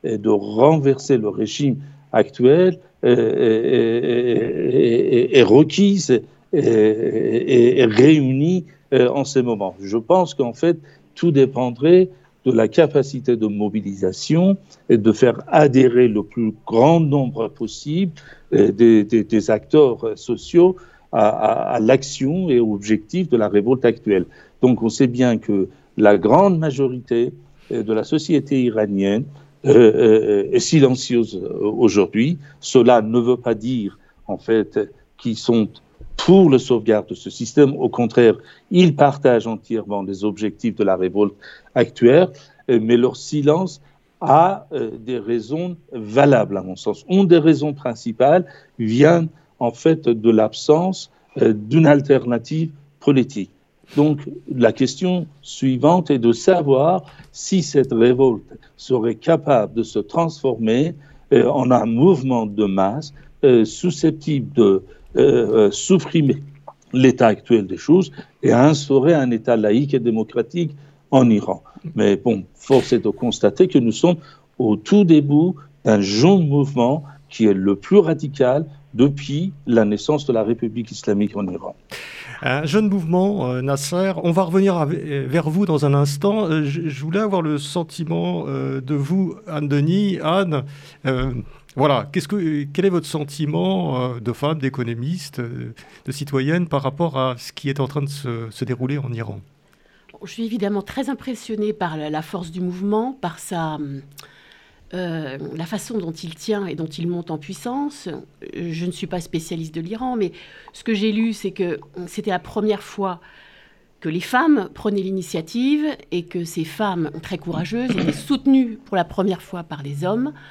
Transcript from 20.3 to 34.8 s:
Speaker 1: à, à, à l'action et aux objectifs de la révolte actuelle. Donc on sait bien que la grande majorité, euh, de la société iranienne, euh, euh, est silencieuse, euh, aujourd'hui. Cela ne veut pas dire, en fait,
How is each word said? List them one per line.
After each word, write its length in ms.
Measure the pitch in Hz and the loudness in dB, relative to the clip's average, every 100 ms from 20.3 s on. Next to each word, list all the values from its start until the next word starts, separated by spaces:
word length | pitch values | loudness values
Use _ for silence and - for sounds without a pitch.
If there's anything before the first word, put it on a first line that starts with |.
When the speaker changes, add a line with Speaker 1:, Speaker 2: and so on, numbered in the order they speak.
| 113 - 170 180 185 - _ _ | -8 0 4 4 2 -12 _ _
Speaker 1:
à, 160 | 113 107 | 2 2
à, 460 | - 107 - - 117 | 2 0 0 -2 0
à 40 | |
l'action 720 | 110 139 - - 135 180 180 | 2 2 0 -6 -4 -2 0
et 100 | 123 | 2
aux 140 | 110 | 2
objectifs 560 | 101 104 107 - 175 175 | -2 -2 -2 -2 -6 -2
de 80 | 120 | 0
la 100 | 104 | 0
révolte 380 | 104 107 131 120 | 0 0 2 0
actuelle. 400 | 113 110 95 85 - - _ | 0 0 0 -2 -10 -20 _
Donc 220 | 127 110 | 2 2
on 60 | 113 | -2
sait 180 | - 131 | 0 0
bien 300 | 120 127 107 | 0 0 0
que 320 | - 101 92 - _ - | -2 -2 -4 -8 _ 2
la 220 | 104 101 | 4 4
grande 420 | 104 151 202 165 | 4 4 4 2
majorité, 720 | 156 139 131 127 110 117 127 - - _ - | -2 -2 -4 -4 -4 -2 -2 -6 -18 _ -10
euh, 120 | 117 | -6
de 100 | 107 | -4
la 100 | 110 | -4
société 580 | 104 156 - 147 139 135 | -2 -4 0 -2 0 -2
iranienne, 640 | 123 107 107 98 98 107 143 - _ _ 131 | 0 0 -2 0 0 -2 -4 -14 _ _ 4
euh, 40 | |
euh, 800 | 113 113 - 113 110 107 101 101 | 6 8 6 4 4 2 0 0
est 80 | 123 | -2
silencieuse, 800 | - 160 131 127 - 120 110 95 | 2 4 4 2 -2 -2 -2 -6
euh, 220 | - - | -8 -4
aujourd'hui. 760 | 101 107 113 98 90 104 139 180 - - | -4 2 2 2 0 0 -2 -4 -10 -18
Cela 420 | - 131 120 120 | 0 4 6 4
ne 180 | 107 120 | 2 0
veut 180 | 117 123 | 0 0
pas 160 | 123 | -2
dire, 460 | 107 117 127 98 - _ _ - | -4 -4 -6 -6 -10 _ _ -12
en 100 | 90 | -8
fait, 420 | - 113 98 - | -2 0 0 -4